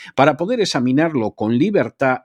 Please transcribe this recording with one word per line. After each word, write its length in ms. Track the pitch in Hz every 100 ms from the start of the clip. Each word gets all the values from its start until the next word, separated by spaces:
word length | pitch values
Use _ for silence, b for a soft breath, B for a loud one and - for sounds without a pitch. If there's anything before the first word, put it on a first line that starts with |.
| B
para 220 | - 143 139
poder 240 | 180 247
examinarlo 720 | 190 143 123 135 165 143 104
con 240 | - 107 120
libertad 680 | 202 196 117 - 131 127